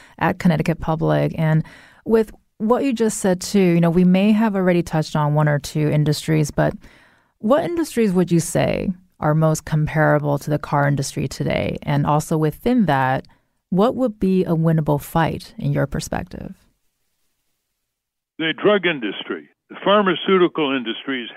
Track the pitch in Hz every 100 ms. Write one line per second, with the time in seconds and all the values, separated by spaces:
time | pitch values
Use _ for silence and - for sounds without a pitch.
0 | - - 165 185 175 156 160 156 - 160
1 | 156 151 147 - 156 160 - - - _
2 | - 220 220 - _ - 220 247 277 226
3 | 220 - 196 180 - 202 180 170 170 170
4 | 180 185 208 214 226 196 185 175 170 160
5 | 151 156 147 151 151 147 - 151 151 151
6 | 151 147 - 156 151 - 151 - - _
7 | _ _ _ _ 214 294 339 339 302 240
8 | 214 185 175 170 - - - 50 50 180
9 | _ - 151 156 156 156 - 156 147 151
10 | 151 147 147 143 - 147 - 147 143 143
11 | 139 - 143 - 143 - 98 - - 143
12 | 151 151 - 160 156 - 240 247 170 135
13 | 131 135 - _ _ _ _ 180 233 233
14 | 254 - 190 185 180 160 160 160 151 147
15 | - 165 151 - - - 143 143 139 151
16 | - - - - - 190 _ _ _ _
17 | _ _ _ _ _ _ _ _ _ _
18 | _ _ _ - 160 139 185 208 175 151
19 | 104 - - 87 71 _ _ 101 - 208
20 | 190 156 - 190 175 - 143 135 113 110
21 | - 131 110